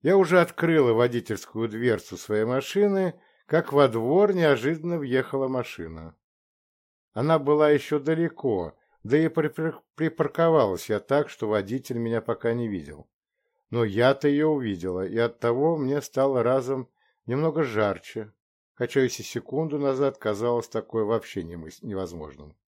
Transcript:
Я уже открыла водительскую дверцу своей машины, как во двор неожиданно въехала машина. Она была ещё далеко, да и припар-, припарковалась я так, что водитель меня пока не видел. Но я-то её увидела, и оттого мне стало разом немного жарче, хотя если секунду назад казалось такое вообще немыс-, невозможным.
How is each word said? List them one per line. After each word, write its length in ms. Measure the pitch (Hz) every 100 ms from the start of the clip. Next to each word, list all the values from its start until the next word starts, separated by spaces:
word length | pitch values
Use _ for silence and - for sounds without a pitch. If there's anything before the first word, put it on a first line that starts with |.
Я 140 | 147 196
уже 240 | 170 180
открыла 520 | 175 - 170 160 127
водительскую 760 | 113 123 120 - 104 - 110 113
дверцу 480 | 107 120 104 - 90
своей 280 | - 107
машины, 760 | 110 127 - 196 208 196 185 - _ _ _
как 260 | 160 -
во 160 | 139 135
двор 460 | 113 117 170 208
неожиданно 640 | 185 160 127 131 160 170 170
въехала 500 | 139 127 131 135 131
машина. 680 | 127 117 - 82 80 80 _ _ _ _ _ _ _ _ _ _
Она 260 | 107 147 160
была 320 | 139 151 151
ещё 280 | 147 - 151
далеко, 760 | 143 160 165 - 131 98 80 _ _ _
да 120 | 107 143
и 120 | 160
припар-, 520 | 160 151 - 160 - _
припарковалась 960 | - 165 160 147 - 165 160 107 87 -
я 100 | 107
так, 300 | - 139 147
что 180 | - 110
водитель 500 | 104 98 127 - 117
меня 220 | 117 117
пока 320 | 113 113 120
не 160 | 117 117
видел. 400 | 95 71 73 - _ _ _ _ _ _
Но 140 | 117
я-то 440 | 113 98 123 139 147
её 220 | 143 156
увидела, 560 | 147 117 92 92 90 95
и 100 | 110
оттого 600 | 117 - 120 120 156 160
мне 260 | 131 143
стало 400 | - - 135 131
разом 460 | 117 131 123 135 123 _ _ _ -
немного 380 | 131 160 156
жарче, 680 | 139 107 104 92 - 113 107 _ _ _ _
хотя 280 | _ 123 139
если 200 | 131 -
секунду 560 | 110 120 - 135 160 147
назад 400 | 139 131 156 -
казалось 500 | 110 104 120 120 113
такое 360 | 110 - 113
вообще 380 | 104 110 - 98
немыс-, 360 | 82 85 80 -
невозможным. 720 | - 95 90 85 76 71 73 _